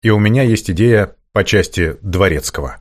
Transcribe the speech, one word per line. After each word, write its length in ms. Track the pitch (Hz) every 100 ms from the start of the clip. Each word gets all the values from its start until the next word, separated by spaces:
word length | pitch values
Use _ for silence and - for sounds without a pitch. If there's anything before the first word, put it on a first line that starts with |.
И 80 | 110
у 100 | 104
меня 240 | 104 123
есть 260 | 127 110 -
идея 460 | 85 117 110 95 - _
по 100 | 104
части 540 | 95 104 90 - 82 73
дворецкого. 760 | 101 90 95 73 - - 69 -